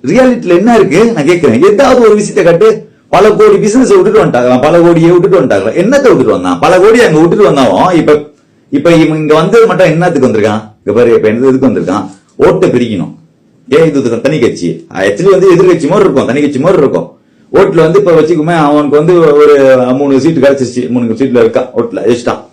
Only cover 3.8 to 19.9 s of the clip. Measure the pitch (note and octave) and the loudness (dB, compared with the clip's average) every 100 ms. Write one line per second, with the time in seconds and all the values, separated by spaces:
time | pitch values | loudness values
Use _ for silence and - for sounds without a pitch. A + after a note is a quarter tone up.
3.8 | A3+ G3 F#3 G#3+ E3 B2 B2 B2 D3+ E3+ | 2 2 2 0 0 0 0 0 2 2
4.8 | E3+ D#3+ E3 F3+ - F#3 B2+ G2+ G2+ - | 2 2 2 2 2 0 0 -2 -2 -2
5.8 | G#3 C#4 C4 F3 A2 F#2 F2+ F2+ D3 F#3 | -2 0 2 0 0 -2 -4 -2 0 2
6.8 | G3+ A#3+ G3+ D#3 E3+ G#3 F#3+ C#3+ B2 F#2 | 2 2 2 2 0 2 0 2 0 0
7.8 | F3 F3 D3+ D3+ - _ _ _ _ C#3 | 0 0 0 -2 -4 _ _ _ _ -4
8.8 | E3+ D#3+ D#3 D#3 D3+ D3+ F3+ A3+ A3 F3+ | 0 2 0 -2 0 0 2 2 2 2
9.8 | F#3 D#3+ F3+ D#3 B2 A2 G#2 G#2+ - _ | 0 0 -2 0 -2 0 -2 -4 -10 _
10.8 | G2 G#2 A#2 A2 G#2+ A2+ C3 C3 C3 F#2 | -6 0 2 2 0 0 0 0 -2 -2
11.8 | E2+ G2 F#2+ - _ - D#3 F#3 F#3 B2 | -4 -6 -8 -18 _ -2 0 0 -2 -2
12.8 | A#2 G2 - - _ _ _ _ - C#3 | -4 -6 -8 -14 _ _ _ _ -4 0
13.8 | D#3+ C#3 A#2 A2+ C3+ D#3 A2 - E2+ - | 0 0 -4 -4 -4 -2 -2 -4 -8 -8
14.8 | - - G2 - F#3+ F3+ F#3+ E3+ F#3 E3+ | -12 -6 -4 -2 0 2 2 4 2 0
15.8 | C#3 G3+ F#3+ C3+ A2 C3+ C#3+ C#3 D#3+ F3+ | -2 -2 -2 -2 -2 -2 -4 -2 -2 0
16.8 | C3+ F2 E2+ _ _ _ _ D3 F#3+ E3 | 0 -4 -8 _ _ _ _ 0 0 0
17.8 | D#3+ G3 F#3+ D#3+ D#3 E3+ D3+ E3+ D3 D3 | 0 0 2 0 0 -2 -2 -2 0 0
18.8 | D3 C#3+ E3 F3 D#3+ D3 D3 C#3+ C3+ C3 | 0 0 2 2 2 4 4 4 4 2
19.8 | B2 | 0